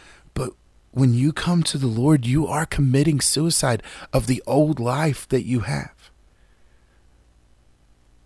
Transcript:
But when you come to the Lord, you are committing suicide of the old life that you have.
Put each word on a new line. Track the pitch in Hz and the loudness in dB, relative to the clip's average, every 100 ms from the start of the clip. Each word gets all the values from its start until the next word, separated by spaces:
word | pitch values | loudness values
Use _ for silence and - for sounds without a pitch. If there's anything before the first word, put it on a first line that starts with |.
| - - - | -20 -20 -12
But | - 127 - _ _ _ | -8 -8 -10 _ _ _
when | 123 131 | 0 2
you | 120 139 | 4 2
come | 151 - 175 | 0 0 0
to | 160 147 | 0 -2
the | 131 | -2
Lord, | 110 135 156 120 | 0 4 4 2
you | 139 165 | 0 0
are | 143 160 | -2 -2
committing | - 139 131 151 143 | 0 2 4 2 0
suicide | - 135 165 156 139 113 - - - | 0 0 0 0 0 -2 -6 -18 -4
of | 135 113 | -2 0
the | 127 - | -2 0
old | - 151 139 | 2 2 0
life | 117 135 156 131 - | -2 -2 -2 -4 -2
that | 131 | -2
you | 98 123 | 0 -2
have. | 95 73 - - - _ _ _ _ _ _ _ _ _ _ _ _ _ _ _ _ _ _ _ _ _ | -2 -6 -8 -16 -20 _ _ _ _ _ _ _ _ _ _ _ _ _ _ _ _ _ _ _ _ _